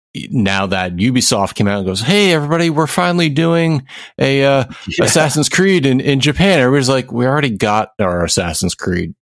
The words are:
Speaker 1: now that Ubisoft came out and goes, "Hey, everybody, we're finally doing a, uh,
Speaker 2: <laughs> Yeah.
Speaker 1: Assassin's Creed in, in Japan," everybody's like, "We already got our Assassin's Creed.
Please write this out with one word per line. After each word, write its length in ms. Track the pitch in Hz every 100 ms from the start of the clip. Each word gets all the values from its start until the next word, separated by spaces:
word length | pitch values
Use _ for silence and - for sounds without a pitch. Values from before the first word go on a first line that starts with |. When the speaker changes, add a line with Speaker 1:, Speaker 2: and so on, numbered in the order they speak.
| _ - -
Speaker 1:
now 380 | 123 95 98 98
that 280 | 95 90 87
Ubisoft 600 | 113 127 - 110 95 -
came 120 | 101
out 120 | 101
and 80 | 92
goes, 140 | 95
"Hey, 320 | 117 202 196
everybody, 360 | 160 147 165 165
we're 180 | 147 147
finally 420 | - 175 175 160
doing 580 | 143 165 165 165 151 - - - -
a, 260 | 135 139 139
uh, 200 | 139 123 -
Speaker 2:
<laughs> 100 | -
Yeah. 180 | - 143
Speaker 1:
Assassin's 440 | 165 156 151 143
Creed 360 | - 190 185 135
in, 120 | 131
in 200 | 139 139
Japan," 400 | 139 143 196 170
everybody's 300 | 127 143 131
like, 220 | 131 127
"We 140 | 120 127
already 240 | 143 143
got 420 | 104 107 107 104 -
our 240 | 95 87
Assassin's 520 | 85 - 87 80 87 -
Creed. 400 | - 87 85 - _